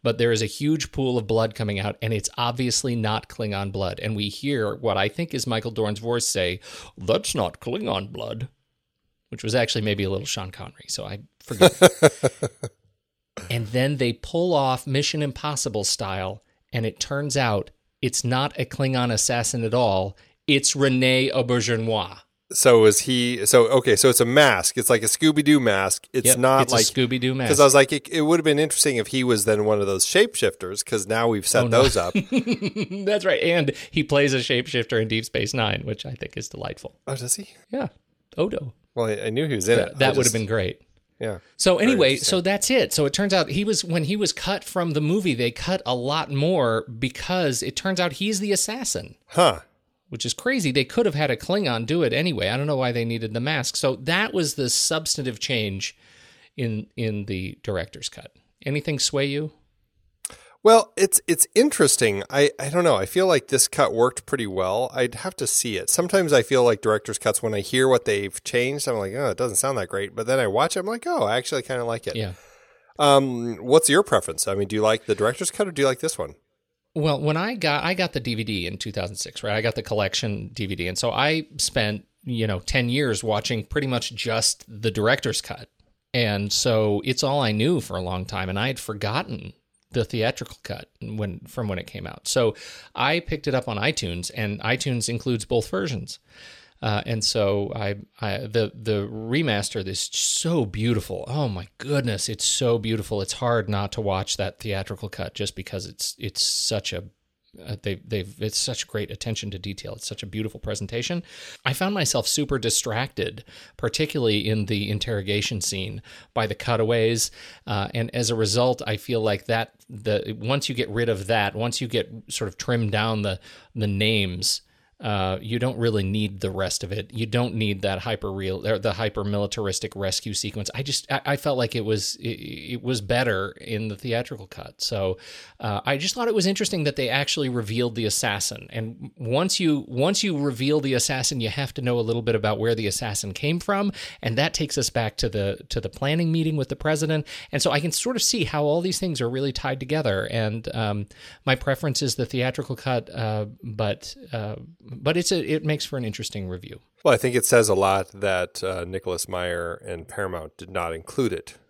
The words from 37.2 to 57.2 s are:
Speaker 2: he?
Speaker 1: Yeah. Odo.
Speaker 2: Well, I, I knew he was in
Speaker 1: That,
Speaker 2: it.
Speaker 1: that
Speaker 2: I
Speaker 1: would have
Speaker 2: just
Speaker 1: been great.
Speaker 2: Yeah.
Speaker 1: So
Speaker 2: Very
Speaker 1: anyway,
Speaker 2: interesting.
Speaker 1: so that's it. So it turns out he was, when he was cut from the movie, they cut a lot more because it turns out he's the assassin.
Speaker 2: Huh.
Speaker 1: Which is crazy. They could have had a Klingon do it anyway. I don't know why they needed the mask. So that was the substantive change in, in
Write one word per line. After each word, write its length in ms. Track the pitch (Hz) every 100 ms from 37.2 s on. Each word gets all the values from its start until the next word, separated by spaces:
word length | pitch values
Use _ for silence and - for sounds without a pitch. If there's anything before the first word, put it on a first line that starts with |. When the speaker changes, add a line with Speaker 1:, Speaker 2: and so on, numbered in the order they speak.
| 123 -
Speaker 2:
he? 140 | 190 - _
Speaker 1:
Yeah. 180 | 262 254 _ _ _ _ -
Odo. 380 | - - 131 - _
Speaker 2:
Well, 120 | - 113
I, 200 | 104 110
I 40 |
knew 160 | 113 156
he 80 |
was 140 | 117 95
in 100 | 120
Speaker 1:
That, 100 | -
Speaker 2:
it. 60 | 135
Speaker 1:
that 60 |
Speaker 2:
I 40 | 135
Speaker 1:
would 60 | 135
have 80 |
Speaker 2:
just 100 | 117
Speaker 1:
been 120 | 110 104
great. 360 | 110 92 - _ _ _ _
Speaker 2:
Yeah. 180 | 110 95 _ -
Speaker 1:
So 180 | - 175
Speaker 2:
Very 140 | 226
Speaker 1:
anyway, 180 | 247 135
Speaker 2:
interesting. 180 | 135 -
Speaker 1:
so 100 | 190
that's 300 | 175 202 -
it. 240 | 254 -
So 100 | -
it 80 | 143
turns 220 | - 202
out 160 | 190 156
he 120 | 151
was, 220 | 208 214
when 200 | 175 165
he 120 | 151 208
was 160 | 196
cut 320 | - - 202
from 280 | - 185 170
the 100 | 147
movie, 320 | 151 190 185
they 160 | 120 123
cut 320 | 123 - 185
a 100 | -
lot 360 | 123 123 156 151
more 540 | 139 156 180 123 113 - 113
because 640 | 127 - - 185 160 120
it 140 | - -
turns 240 | 190 185
out 140 | 175
he's 260 | 135 202 208
the 120 | 208
assassin. 640 | 190 - 226 247 - - - _
Speaker 2:
Huh. 340 | - 170 90 - _ _ _ _
Speaker 1:
Which 160 | 117
is 80 | 120
crazy. 400 | - 247 262 160
They 140 | 131 131
could 180 | -
have 100 | 220
had 160 | 147 151
a 60 | 120
Klingon 480 | - 196 165 117
do 180 | 117 165
it 120 | 143
anyway. 340 | 120 180 123 98
I 80 | 123
don't 100 | 143
know 120 | 139
why 120 | 127
they 140 | 120
needed 300 | 117 117 110
the 40 | 113
mask. 380 | 127 156 123 -
So 200 | 180 127
that 360 | 131 175 220
was 220 | 196 156
the 160 | - 123
substantive 680 | - - 160 160 - 127 110
change 560 | - 123 107 95 - - _ - - - _ -
in, 300 | 117 107 104 -
in 300 | 113 104